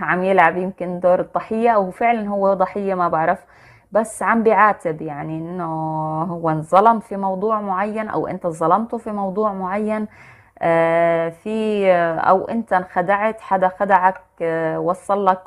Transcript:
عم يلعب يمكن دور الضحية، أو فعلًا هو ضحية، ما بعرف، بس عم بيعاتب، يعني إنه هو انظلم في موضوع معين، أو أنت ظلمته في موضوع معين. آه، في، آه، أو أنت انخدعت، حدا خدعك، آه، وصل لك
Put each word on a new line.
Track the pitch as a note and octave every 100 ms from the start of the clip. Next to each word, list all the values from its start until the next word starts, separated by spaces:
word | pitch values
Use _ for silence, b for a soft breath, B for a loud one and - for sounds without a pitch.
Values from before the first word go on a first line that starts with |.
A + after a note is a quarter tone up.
عم | D#3 F3+
يلعب | F#3 F#3+ E3 F3+
يمكن | F#3 - F3 F3+
دور | F3+ F3+
الضحية، | E3 F3 - A3 A#3
أو | A3 F#3
فعلًا | - A#3 A#3 G3+
هو | G3+ G3
ضحية، | F#3+ F#3 G#3 G3 F#3
ما | E3+
بعرف، | E3 E3 G3 - b b b b
بس | G3 A3+ -
عم | F#3+ A#3
بيعاتب، | A3 F#3+ G#3+ G3 E3+ D#3
يعني | D#3 C#3+ D#3 D#3+
إنه | E3 F3+ E3 D#3+ D#3+ D#3 D#3 D#3
هو | F3 E3+ E3
انظلم | D#3 D#3 F3+ A3 A3+
في | - G3
موضوع | F#3+ F#3 G#3+ G#3+
معين، | G#3 F#3 G#3+ G#3+ G#3+
أو | - -
أنت | F3+ F3+
ظلمته | D#3+ E3 F#3+ A#3 A#3
في | A3+
موضوع | G#3 G3 F#3 G#3+
معين. | F#3+ F#3 G3+ G#3+ G#3+ G#3+ B B B B _
آه، | E3+ E3 E3 E3 E3+ E3 E3
في، | E3 G#3+ A3 G#3+ G#3 G3
آه، | F3 E3+ D#3+
أو | - F#3+ -
أنت | A#3 A3
انخدعت، | F#3 F#3 F#3 F3 G3+ A3 A3
حدا | - F#3+ F#3
خدعك، | F#3 G3+ F#3+ F#3 F#3 - _
آه، | E3 E3 D#3+ D#3+
وصل | D#3+ F#3 - G3+ G3
لك | F#3